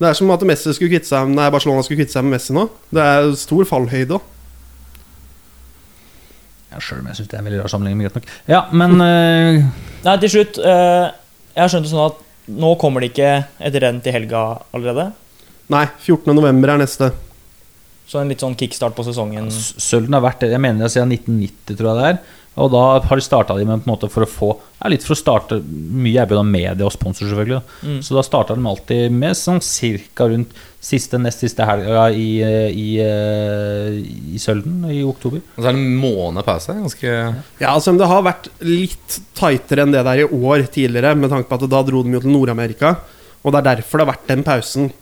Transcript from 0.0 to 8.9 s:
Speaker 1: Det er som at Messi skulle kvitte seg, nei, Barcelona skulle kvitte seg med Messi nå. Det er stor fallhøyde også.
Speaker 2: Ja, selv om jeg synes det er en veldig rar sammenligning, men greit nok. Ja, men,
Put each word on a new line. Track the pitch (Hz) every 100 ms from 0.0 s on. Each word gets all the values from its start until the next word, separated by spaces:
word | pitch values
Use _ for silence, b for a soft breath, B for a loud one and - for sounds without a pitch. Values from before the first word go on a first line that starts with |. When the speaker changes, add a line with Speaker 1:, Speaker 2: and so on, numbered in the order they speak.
Speaker 1:
Det | 165
er | 151
som | 190
at | 175 190
Messi | 143 156
skulle | 143 175
kvitte | 175 -
seg, | 143 135 139
nei, | 147
Barcelona | 143 147 135
skulle | 127 151
kvitte | 139 135
seg |
med | 135 127
Messi | - 139
nå. | 220 - _ 160
Det |
er | 147 143 147 143
stor | - 160 190
fallhøyde | 139 123 131 127 190
også. | - - - - - - - - - - - - _ - - - - b b b b b b - -
Speaker 2:
Ja, | -
selv | - -
om | -
jeg | -
synes | 104
det | 110
er |
en | 104
veldig | 101
rar | 98
sammenligning, | 104 101 101
men | 101
greit | 120
nok. | - B -
Ja, | 175 -
men, | 165 175